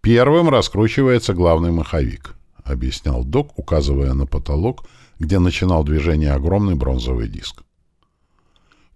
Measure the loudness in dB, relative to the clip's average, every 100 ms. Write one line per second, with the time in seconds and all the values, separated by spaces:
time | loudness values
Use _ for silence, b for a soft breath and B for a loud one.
0 | 4 4 6 4 4 2 0 0 0 2
1 | 2 2 0 0 2 4 2 -2 -2 -2
2 | -4 -6 -14 -20 _ _ -8 -4 -4 -6
3 | -4 -4 -2 -2 -4 -10 -2 0 0 0
4 | 0 -2 -2 -4 -4 -2 -2 -6 b b
5 | b b -2 2 2 2 0 0 2 0
6 | 0 0 0 0 0 0 0 0 -2 -2
7 | -4 -4 -6 -10 -14 -18 -20 _ _ _
8 | _ _ _ _ _ _ _ _ _